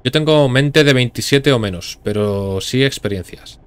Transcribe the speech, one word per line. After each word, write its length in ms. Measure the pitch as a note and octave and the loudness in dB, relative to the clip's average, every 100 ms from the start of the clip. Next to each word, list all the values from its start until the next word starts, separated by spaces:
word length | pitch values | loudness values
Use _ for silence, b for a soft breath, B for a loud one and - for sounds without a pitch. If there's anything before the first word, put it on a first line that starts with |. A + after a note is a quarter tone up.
Yo 100 | C3 | -2
tengo 340 | D#3 D#3 D3+ C#3 | -2 2 2 4
mente 380 | B2+ C#3+ D#3 D3 | 2 2 2 4
de 80 | |
veintisiete 580 | C3 A#2+ - - C#3 C#3+ | 2 0 -4 0 2 2
o 80 | B2 | 0
menos, 400 | G#2 F2 - - | -2 -6 -12 -10
pero 580 | G#2+ G#2 G#2 G2+ G2 F#2+ | -6 -2 -2 -2 -4 -6
sí 240 | - B2+ C3+ | -4 0 0
experiencias. 760 | - G#2 G2 - - - - | -2 -6 -6 -10 -16 -20 -20